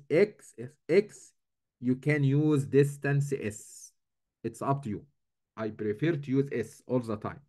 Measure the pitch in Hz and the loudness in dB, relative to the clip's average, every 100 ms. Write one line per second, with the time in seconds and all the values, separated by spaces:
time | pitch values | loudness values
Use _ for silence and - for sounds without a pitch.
0 | - 151 208 - - - 127 - - 180 | 0 2 2 0 -20 -14 -16 -12 0 2
1 | 202 - - _ _ _ _ - 123 123 | 2 -4 -20 _ _ _ _ -6 -2 0
2 | 151 151 135 143 156 147 - 135 143 - | 0 2 4 4 4 2 2 4 4 2
3 | 143 143 143 - 104 - - - - _ | 0 0 0 -2 -6 -8 -14 -20 -20 _
4 | _ _ _ _ 113 - 117 139 113 92 | _ _ _ _ -10 -6 -4 -4 -4 -8
5 | - _ _ _ _ - 110 110 107 104 | -10 _ _ _ _ -8 -8 -6 -4 -2
6 | 156 151 143 135 139 117 107 - - 127 | -2 -2 -2 0 0 -2 -6 -10 -4 -4
7 | 113 104 104 - | -2 -6 -6 -12